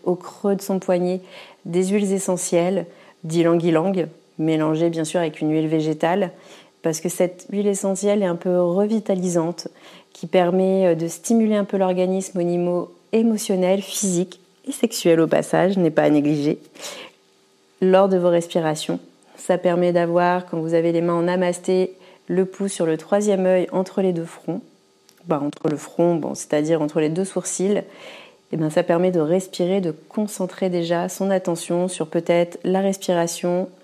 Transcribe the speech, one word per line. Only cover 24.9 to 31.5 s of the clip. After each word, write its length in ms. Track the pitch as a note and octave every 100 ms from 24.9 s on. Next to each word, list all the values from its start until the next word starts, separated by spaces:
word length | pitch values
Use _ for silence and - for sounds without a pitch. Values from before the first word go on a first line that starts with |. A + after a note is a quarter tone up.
| _ _ _ E3+
Bah, 160 | D3
entre 280 | C#3+ - D#3
le 80 | C#3+
front, 380 | - - E3+ E3
bon, 200 | - C#3+
c'est-à-dire 460 | - D3+ D3+ E3
entre 180 | G3 E3
les 100 | D#3
deux 160 | E3 F#3+
sourcils. 560 | F#3 - - F#3+ G3+ - - - - - _ -
Et 60 | C#3+
ben, 120 | D#3
ça 140 | F3
permet 280 | F3 E3+ F#3
de 80 | F3
respirer, 640 | D3+ F#3 F#3 - F3 G3
de 100 | F3
concentrer 800 | D#3 - - G#3 - F3+ - F#3+
déjà 400 | F3 E3+ E3+ F#3
son 220 | - G3
attention 560 | F#3+ F#3